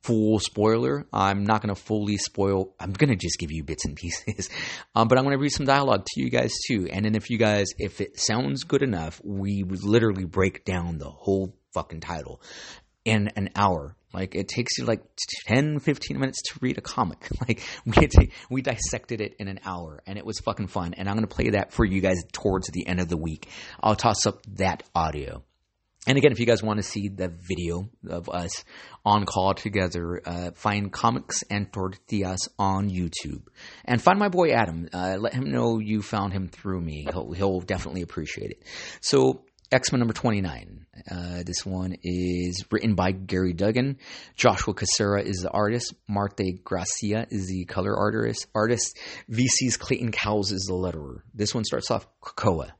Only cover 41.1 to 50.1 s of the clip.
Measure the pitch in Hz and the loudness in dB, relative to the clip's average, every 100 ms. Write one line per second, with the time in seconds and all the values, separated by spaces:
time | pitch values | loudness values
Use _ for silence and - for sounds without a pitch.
41.1 | 90 87 87 87 87 - 92 92 90 - | -8 -6 -8 -6 -6 -4 -4 -4 -6 -4
42.1 | 90 90 87 90 90 - 110 113 92 92 | -2 0 0 -2 -4 -2 0 2 2 2
43.1 | 95 95 92 92 85 101 120 135 139 - | 0 -2 0 0 2 2 2 0 -2 -10
44.1 | - - - 123 95 - 98 98 - 101 | -18 -18 4 6 6 -2 -2 -2 0 2
45.1 | 101 - 92 87 98 104 117 - - - | 2 0 -4 -2 0 2 0 -4 -12 -4
46.1 | 101 101 - 95 92 - 92 90 - 104 | 0 0 0 -2 -2 -4 -4 -4 -4 -2
47.1 | 107 113 107 92 92 87 - 95 104 104 | -2 -2 -4 -4 -4 -4 -2 0 2 2
48.1 | 110 113 113 - 110 110 117 - - - | 2 -2 -2 -4 0 2 2 0 -6 -14
49.1 | - - 113 127 - 127 110 - 135 120 | -16 -6 0 2 4 2 -2 -2 -2 0